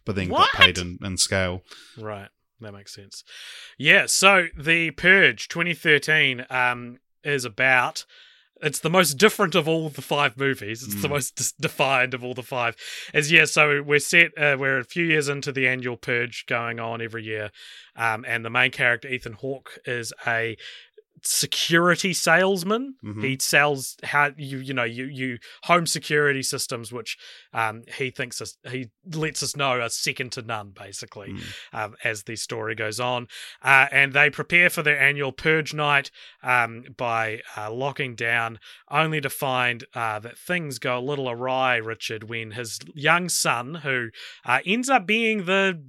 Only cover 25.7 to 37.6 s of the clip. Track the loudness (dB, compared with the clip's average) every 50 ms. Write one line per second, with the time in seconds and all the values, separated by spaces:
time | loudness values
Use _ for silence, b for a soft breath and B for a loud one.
25.7 | 2 2 2 0 -4 -4 -2 0 2 2 4 2 2 0 -2 -4 -4 -6 -6 -6
26.7 | -6 -8 -8 -10 -10 -10 -8 -10 -12 B B B B B B B -4 -2 -2 -2
27.7 | -4 -8 -14 -14 -8 -6 -6 -6 -4 -6 -8 -8 -8 -10 -12 -12 -14 _ -12 -10
28.7 | -8 -8 -8 -10 _ _ _ -10 -6 -4 -4 -4 -4 -4 -6 -4 -4 -2 0 0
29.7 | 0 0 -2 -4 -4 -4 -4 -4 -4 -4 -6 -8 -8 -10 -8 -6 -6 -8 -8 -12
30.7 | -16 -18 -16 -14 -14 -14 -14 -14 -16 -16 -12 -12 -12 B B -12 B B B B
31.7 | -6 -6 -6 -6 -6 -4 -4 -4 -4 -4 -8 -10 -10 -8 -8 -8 -8 -6 -6 -6
32.7 | -4 -4 -4 -4 -4 -4 -2 -2 -2 -4 -6 B B B B B B B 4 6
33.7 | 6 6 6 6 4 2 2 4 4 4 2 2 2 -2 -4 2 4 4 4 4
34.7 | 2 2 0 0 2 4 2 2 2 0 -4 -6 -6 -2 0 2 2 2 0 -4
35.7 | -4 -2 0 2 2 2 0 -2 B B B B B B -2 2 2 2 2 0
36.7 | -4 -12 -16 -16 -8 -6 -4 -2 0 0 -2 -2 -6 -8 -12 -14 -12 -10